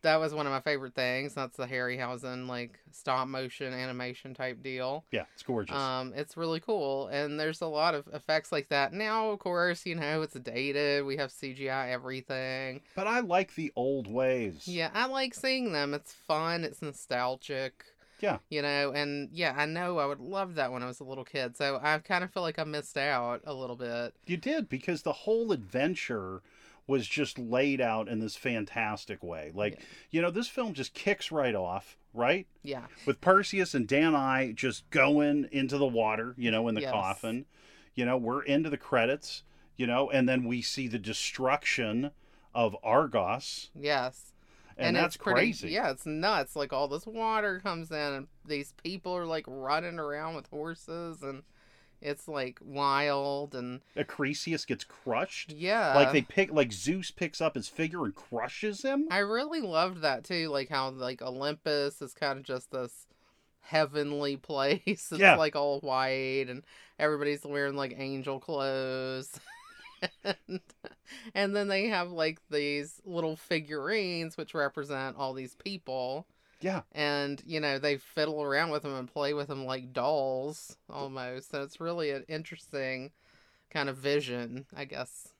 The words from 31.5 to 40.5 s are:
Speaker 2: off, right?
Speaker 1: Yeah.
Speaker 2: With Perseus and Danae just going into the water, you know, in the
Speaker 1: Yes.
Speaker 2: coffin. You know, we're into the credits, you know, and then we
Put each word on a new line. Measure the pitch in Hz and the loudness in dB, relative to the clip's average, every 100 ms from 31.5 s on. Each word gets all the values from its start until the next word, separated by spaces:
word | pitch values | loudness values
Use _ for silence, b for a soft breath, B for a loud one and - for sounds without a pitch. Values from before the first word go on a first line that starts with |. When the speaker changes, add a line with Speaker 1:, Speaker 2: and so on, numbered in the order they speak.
| 104 | 2
Speaker 2:
off, | 90 92 - - _ | 0 -4 -6 -20 _
right? | 113 120 175 185 _ | 0 4 4 0 _
Speaker 1:
Yeah. | 147 135 117 - - | -8 -8 -8 -6 -2
Speaker 2:
With | 139 | 2
Perseus | 180 190 202 196 180 | 6 6 6 2 2
and | 143 110 | 2 4
Danae | 139 160 151 135 131 131 | 6 6 6 4 2 2
just | 110 131 - - | 0 -2 -2 0
going | 147 135 147 147 147 135 | 6 8 8 6 4 2
into | 139 135 139 | 0 2 4
the | 139 | 4
water, | 113 107 107 117 123 | 4 4 2 -2 0
you | 120 | 2
know, | 110 117 | 4 2
in | 110 | 2
the | |
Speaker 1:
Yes. | 135 | 2
Speaker 2:
coffin. | 113 95 98 113 120 143 b b b b - | 2 0 -2 -2 -4 -6 b b b b 0
You | 123 | 2
know, | 127 | 2
we're | 117 135 | 2 0
into | 135 143 160 | 2 2 4
the | 143 | -2
credits, | - 127 117 147 - - - b b - | 2 4 4 2 -4 -12 -14 b b -2
you | 127 | 2
know, | 120 139 | 4 4
and | 139 127 | 4 4
then | 127 | 4
we | 120 | 2